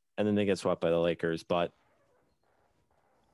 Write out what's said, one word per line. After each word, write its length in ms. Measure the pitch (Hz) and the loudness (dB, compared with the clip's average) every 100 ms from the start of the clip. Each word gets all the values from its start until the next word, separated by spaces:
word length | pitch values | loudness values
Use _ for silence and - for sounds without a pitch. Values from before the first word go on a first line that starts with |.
| _ - | _ -4
and 100 | 104 | 0
then 60 | |
they 120 | 104 101 | 0 0
get 120 | 92 | 0
swept 240 | 95 87 | -2 0
by 80 | 85 | 0
the 80 | 85 | 2
Lakers. 440 | 85 82 82 82 | 2 0 -2 -4
But 280 | - 87 87 _ _ _ _ _ _ _ _ _ _ _ _ _ _ _ _ | -2 -2 -2 _ _ _ _ _ _ _ _ _ _ _ _ _ _ _ _